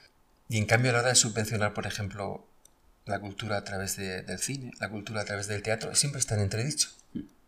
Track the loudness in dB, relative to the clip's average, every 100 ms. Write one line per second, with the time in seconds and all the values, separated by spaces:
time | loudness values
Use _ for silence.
0 | -20 _ _ _ -2 0 4 6 6 4
1 | 6 6 4 2 0 2 0 0 -4 -4
2 | -4 -4 -6 -8 -14 _ _ _ _ _
3 | -6 -4 -4 -6 -4 -4 -2 -4 -4 -4
4 | -4 -6 -6 -4 -4 -4 -8 -8 -6 -6
5 | -6 -4 -4 -4 -2 -2 0 -2 0 2
6 | 2 0 2 4 2 2 0 0 0 -4
7 | -12 -10 -10 _